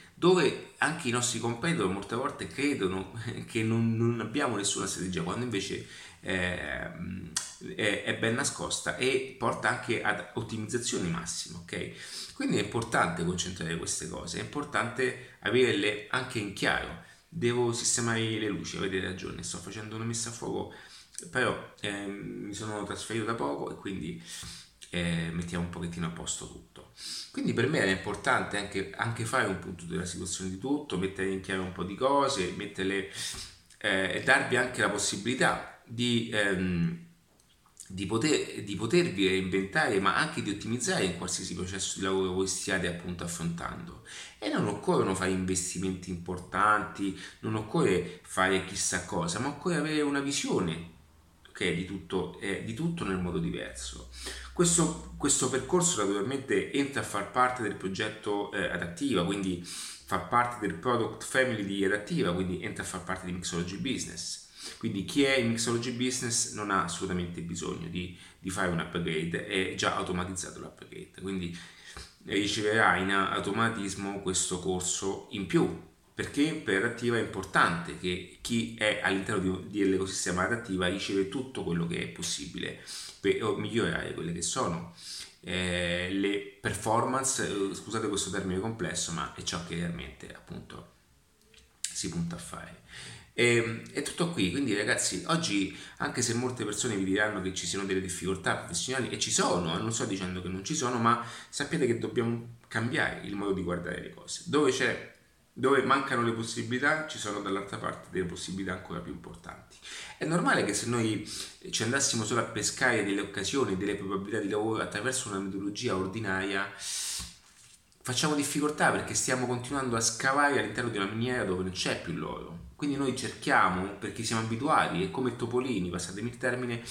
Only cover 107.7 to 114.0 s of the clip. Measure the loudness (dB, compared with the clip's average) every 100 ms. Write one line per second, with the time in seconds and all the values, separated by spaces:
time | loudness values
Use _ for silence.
107.7 | -4 -4 -6 -4 -2 -2 -4 -6 -4 -4
108.7 | -6 -6 -8 -8 -10 -12 -14 -14 -16 -18
109.7 | -18 -14 -12 -12 -6 2 4 4 4 4
110.7 | 2 2 2 2 0 -4 -8 -10 -12 -4
111.7 | -2 2 2 2 2 2 0 0 0 -2
112.7 | 2 2 4 2 0 -2 -4 0 2 2
113.7 | 2 0 -2